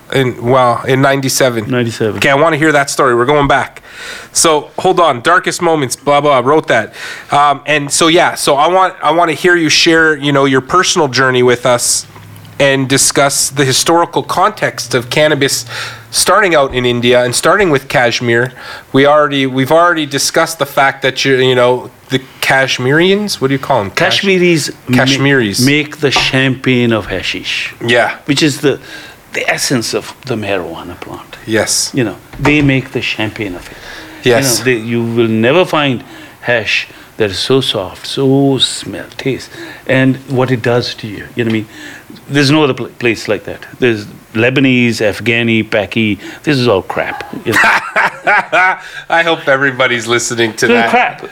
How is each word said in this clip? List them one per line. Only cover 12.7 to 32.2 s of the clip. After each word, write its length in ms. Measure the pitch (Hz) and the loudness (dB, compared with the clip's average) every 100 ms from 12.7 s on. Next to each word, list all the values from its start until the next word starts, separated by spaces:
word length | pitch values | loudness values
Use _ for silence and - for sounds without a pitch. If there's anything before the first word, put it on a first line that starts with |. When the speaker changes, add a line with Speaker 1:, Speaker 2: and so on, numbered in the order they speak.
| 135 131 | 2 0
Speaker 1:
discuss 640 | 135 - - 139 - - | 0 0 2 0 0 -4
the 140 | 135 | 0
historical 580 | 135 127 - 170 165 151 | 0 0 2 2 2 -2
context 720 | - - 196 - 139 - - | -4 0 0 0 -4 -4 -4
of 160 | 131 120 | -4 -2
cannabis 540 | - 151 151 139 - - - - - - | 0 2 2 0 -2 -8 -10 -12 -14 -8
starting 440 | - - 190 202 | -4 2 2 4
out 200 | 156 139 | 2 2
in 100 | 127 | 0
India 400 | 123 123 120 123 | 0 0 2 4
and 100 | 123 | 2
starting 360 | 120 160 190 190 | 0 2 2 2
with 180 | 139 - | 0 0
Kashmir. 640 | 143 120 113 123 117 127 - - - - | 0 0 0 0 0 0 -6 -16 -18 -2
We 140 | 135 139 | 2 4
already, 400 | 151 147 143 135 | 4 4 0 -2
we've 260 | 131 131 | 0 2
already 340 | 160 175 165 147 | 4 4 2 -2
discussed 520 | 135 - - 160 - | -4 -2 0 -2 -2
the 80 | 139 | -4
fact 360 | - 139 135 | 0 0 0
that 220 | 131 131 | -2 0
you, 120 | 139 131 | 2 2
you 180 | 131 | 2
know, 360 | 127 123 123 107 - - | 4 2 2 -4 -18 -6
the 80 | 131 - - | -6 -6 -8
Kashmirians, 1000 | - 135 131 - 127 151 180 196 208 - | -2 0 0 -2 0 2 2 2 -2 -4
what 80 | 135 | -2
do 60 | |
you 40 | 139 | -2
call 220 | - 131 | 0 -2
'em? 100 | 98 | -2
Kash- 300 | - 180 - | -2 -2 0
Speaker 2:
Kashmiris 500 | 202 185 175 160 - - - | 0 2 2 2 -2 -8 -2
ma- 80 | 123 | 0
Speaker 1:
Kashmiris. 640 | 135 135 139 135 110 98 | 2 2 2 2 0 0
Speaker 2:
make 320 | 123 147 143 - | 0 0 -2 -4
the 120 | 143 | -2
champagne 840 | 123 - 131 135 123 135 127 120 | 0 0 0 0 0 0 2 2
of 140 | 113 95 | 0 -2
hashish. 680 | 95 - 92 - - - - | -8 -6 -8 -8 -8 -8 -6
Speaker 1:
Yeah. 380 | 117 120 107 - - | 0 2 2 -2 -4
Speaker 2:
Which 160 | 139 | 0
is 180 | 160 131 | 0 0
the, 180 | 143 120 - - - - - | -2 -2 -6 -18 -20 -20 -14
the 160 | - - | -8 -6
essence 440 | 160 - 131 113 | -4 -2 -4 -2
of 200 | 110 92 - 127 | -6 -8 -12 -8
the 80 | |
marijuana 640 | 113 101 98 82 80 85 87 | -6 -4 -4 -6 -10 -14 -16
plant. 380 | - - - - - | -14 -16 -18 -16 -4
Speaker 1:
Yes. 440 | 110 98 - - | -2 0 -2 -4
Speaker 2:
You 100 | 139 | -2
know, 140 | 110 87 | -4 -4